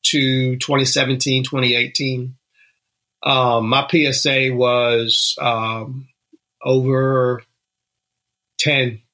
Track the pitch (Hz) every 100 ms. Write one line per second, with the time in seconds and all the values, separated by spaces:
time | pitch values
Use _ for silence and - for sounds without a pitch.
0 | - 147 131 131 127 127 - 139 131 139
1 | 131 131 139 131 131 139 123 120 127 -
2 | 135 127 127 131 _ _ _ _ _ _
3 | _ _ 139 135 123 117 113 131 135 170
4 | 147 127 143 135 131 123 123 123 120 117
5 | 117 - - - 123 113 113 113 120 131
6 | 135 _ _ - _ _ 135 131 131 131
7 | 135 131 123 120 _ _ _ _ _ _
8 | _ _ _ _ _ - 151 139 123 107
9 | _